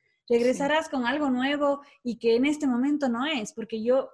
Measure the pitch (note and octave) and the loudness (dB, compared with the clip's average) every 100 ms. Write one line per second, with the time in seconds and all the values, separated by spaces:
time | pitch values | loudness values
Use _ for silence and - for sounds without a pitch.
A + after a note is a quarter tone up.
0 | _ _ - A#3 B3 C4 C#4 D#4 D#4 C#4 | _ _ 0 2 2 0 0 0 0 -4
1 | A#3+ D4 C#4+ B3 C4 C#4+ C#4+ C#4 - _ | -2 0 0 0 0 0 0 -2 -6 _
2 | B3 A3 A#3 A3+ C#4 D4 D4 A#3+ C#4 D4 | -10 -2 2 4 2 0 0 0 0 0
3 | C4+ A#3 C#4+ C#4+ G#3 - G#3+ A3 A3+ C4 | 0 -2 -2 -4 -6 -10 -10 -6 0 0
4 | C4 | -2